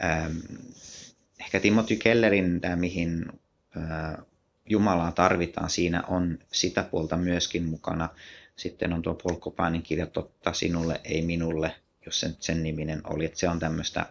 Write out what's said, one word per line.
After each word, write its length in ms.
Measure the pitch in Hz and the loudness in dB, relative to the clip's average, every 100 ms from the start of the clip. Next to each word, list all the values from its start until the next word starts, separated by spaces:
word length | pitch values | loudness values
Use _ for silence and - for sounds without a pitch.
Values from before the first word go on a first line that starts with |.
Ähm, 320 | 90 80 80 80 - - - - - - - _ _ - | 0 0 -2 -6 -8 -14 -16 -20 -20 -20 -20 _ _ -18
ehkä 200 | - 98 | -2 4
Timothy 360 | 104 110 110 113 | 6 6 4 4
Kellerin, 640 | 113 117 113 101 92 87 | 4 6 6 4 4 0
tää, 160 | 90 87 | 0 0
mihin, 500 | 90 90 85 82 - - _ _ _ 80 | 0 0 -2 -2 -6 -12 _ _ _ -8
äh, 480 | 80 80 80 80 - _ _ _ - | -6 -4 -6 -8 -14 _ _ _ 0
Jumalaa 460 | 104 104 87 82 | 4 4 4 2
tarvitaan, 580 | 82 90 90 85 85 82 | 4 4 4 0 -2 -2
siinä 320 | - 87 87 - | 0 2 0 0
on 300 | 90 87 80 _ | 0 0 -2 _
sitä 300 | - 90 98 | -2 0 0
puolta 340 | 95 87 80 87 | -2 -2 0 0
myöskin 480 | 90 87 - 87 | 0 0 0 -2
mukana. 440 | 82 78 85 82 82 - - - - - | -4 -4 -4 -2 -4 -6 -20 -20 -20 -10
Sitten 360 | 87 - 87 | -8 -4 -2
on 100 | 85 | -2
tuo 120 | 85 | -2
Paul 260 | 85 90 85 | -4 -4 -4
Copanin 420 | 90 - 85 82 | -6 -2 0 0
kirja 240 | - 78 80 | -2 -4 -2
Totta 460 | - - _ 87 | -6 -8 _ -4
sinulle, 480 | 82 85 85 82 76 | -2 0 0 -2 -4
ei 180 | - 80 | -4 -2
minulle, 520 | 85 85 82 80 80 - _ _ - | 0 0 -2 -2 -2 -6 _ _ -8
jos 140 | - | -4
sen, 160 | 78 80 | -4 -6
sen 220 | - 82 | -4 -2
niminen 380 | 80 78 78 78 | -2 -4 -6 -6
oli. 200 | - 76 | -6 -4
Et 120 | 80 - | -4 -2
se 120 | 87 | -2
on 100 | 82 | 0
tämmöistä 480 | 82 80 82 85 82 | -2 -2 -4 -4 -6